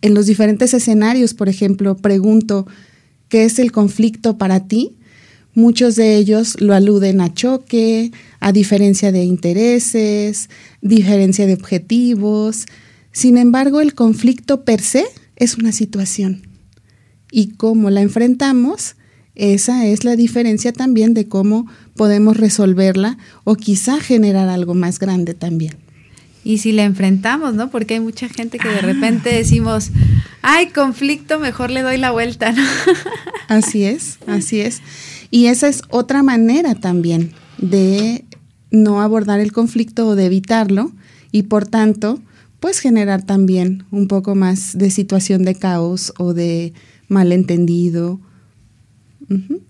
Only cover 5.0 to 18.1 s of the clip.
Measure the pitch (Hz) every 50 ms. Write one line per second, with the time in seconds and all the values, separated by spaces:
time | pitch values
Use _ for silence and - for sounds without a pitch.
5 | _ _ _ - _ _ _ _ _ _ _ 226 226 233 233 - 247 240 220 214
6 | 226 220 214 208 214 196 214 214 226 226 - - - 208 196 196 196 202 208 202
7 | 196 196 190 190 180 170 165 - - 247 262 247 254 _ - 233 220 226 226 226
8 | 233 233 233 - - - - _ - 196 196 214 202 196 208 202 208 202 202 196
9 | - 202 190 185 180 180 180 175 170 175 175 190 220 240 240 240 240 - - 226
10 | 214 214 208 208 208 208 208 - - - - - - - _ _ - 196 220 220
11 | 202 185 208 202 196 190 190 - 202 190 190 185 190 - - 180 165 - 226 240
12 | 247 240 240 208 196 208 214 214 214 214 220 - - - - - - _ _ _
13 | _ _ _ - - 254 240 247 247 240 233 262 269 285 277 294 302 302 277 -
14 | 240 226 220 214 - 240 254 247 - - 277 269 - - 226 214 - - - 254
15 | 339 494 - - _ _ _ - 247 240 - - 226 226 214 - 220 208 - 202
16 | 196 190 - - 202 190 190 190 - - - _ _ _ _ _ _ _ _ _
17 | _ _ _ _ _ _ - 240 208 196 214 - - 220 226 226 214 202 196 202
18 | 196 202